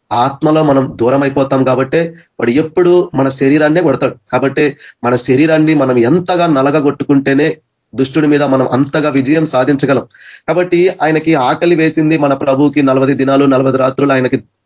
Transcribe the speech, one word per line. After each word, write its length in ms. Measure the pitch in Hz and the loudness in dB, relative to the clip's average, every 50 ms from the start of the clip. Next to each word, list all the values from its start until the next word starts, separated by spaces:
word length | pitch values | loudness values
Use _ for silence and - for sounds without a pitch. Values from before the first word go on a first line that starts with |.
| _ - | _ -6
ఆత్మలో 520 | - 120 131 135 139 - 160 151 156 156 156 | -4 -2 -2 -2 -4 -2 -2 0 0 2 2
మనం 340 | 147 135 135 127 113 101 - | 2 2 0 0 -2 -4 -4
దూరం 220 | 113 123 135 139 143 | -2 0 0 0 0
అయిపోతాం. 400 | 135 135 143 135 - 135 131 131 | -2 -2 -2 -2 0 -2 0 0
కాబట్టే 500 | 131 127 127 135 135 - 165 170 170 - - - _ _ - | 0 0 -2 -2 -2 -2 -2 -2 -4 -8 -14 -20 _ _ -6
వాడు 120 | 117 120 | -2 -2
ఎప్పుడు 580 | 120 147 160 156 - 180 175 175 175 180 - - - | 0 0 -2 -2 0 0 2 4 2 2 0 0 -2
మన 140 | 135 135 135 | -2 -2 -2
శరీరాన్నే 520 | 131 - 139 135 147 156 151 151 156 175 | -2 0 0 2 2 2 2 2 2 2
కొడతాడు. 340 | 175 151 127 - 143 127 - - _ _ | 0 0 0 0 -2 -4 -6 -8 _ _
కాబట్టే 460 | 123 123 135 135 135 156 151 139 143 - - - - _ - | -4 -2 -2 -2 0 0 -2 -2 -2 -6 -16 -20 -14 _ -4
మన 120 | 120 123 | -2 -2
శరీరాన్ని 580 | 120 - - 127 135 156 160 160 156 156 156 156 | -2 0 0 2 2 2 2 2 2 2 2 2
మనం 240 | 143 135 131 127 123 | 0 0 0 2 2
ఎంతగా 480 | 113 123 160 180 180 - 180 175 170 | 2 2 2 0 0 0 -2 0 0
నలగగొట్టుకుంటేనే 1080 | 165 147 135 135 143 143 156 139 143 - - 135 - 143 139 135 139 135 139 151 156 - - _ _ _ _ _ _ - | 0 0 0 0 0 0 0 0 0 -2 -2 -2 0 0 2 2 0 0 0 0 -2 -4 -6 _ _ _ _ _ _ -4
దుష్టుడి 320 | 123 135 131 - 160 151 | -4 -4 -2 -2 0 0
మీద 160 | 147 147 143 143 | 2 2 0 0
మనం 240 | 135 135 131 127 | 0 0 0 0
అంతగా 420 | 123 123 127 147 143 - 156 147 151 | 0 -2 -2 -2 -2 -2 -4 -2 -2
విజయం 360 | 135 139 127 131 156 160 156 | -2 -2 0 0 0 0 0
సాధించగలం. 600 | 147 - 127 127 135 143 135 - 131 135 127 - - _ - - - - - _ | 0 0 0 0 0 0 0 0 0 0 -2 -2 -6 _ -20 -20 -20 -20 -10 _
కాబట్టి 480 | - 156 180 180 180 175 170 180 190 180 - | -4 -2 -2 0 0 0 2 2 0 0 -2
ఆయనకి 340 | - 156 160 156 - 160 160 | -2 0 0 0 0 0 0
ఆకలి 400 | 139 123 127 160 156 175 170 175 | 0 0 0 -2 0 0 0 2
వేసింది 420 | 156 160 160 - 160 156 156 160 | 2 0 0 0 0 0 0 0
మన 160 | 147 147 139 135 | 0 0 0 -2
ప్రభువుకి 480 | 135 - 139 135 135 147 143 139 151 | -2 -2 -2 0 2 0 0 0 0
నలభై 320 | 139 135 131 131 135 131 139 | 2 2 2 2 0 0 0
దినాలు 320 | 127 135 135 139 135 143 | 0 0 0 2 2 2
నలభై 320 | 135 135 131 135 135 131 | 2 2 2 0 0 0
రాత్రులు 360 | 131 127 131 135 - 143 147 170 | 0 0 -2 -2 -2 0 0 0
ఆయనకి. 300 | 175 170 - 135 - - _ _ _ _ | 0 0 -2 -2 -4 -6 _ _ _ _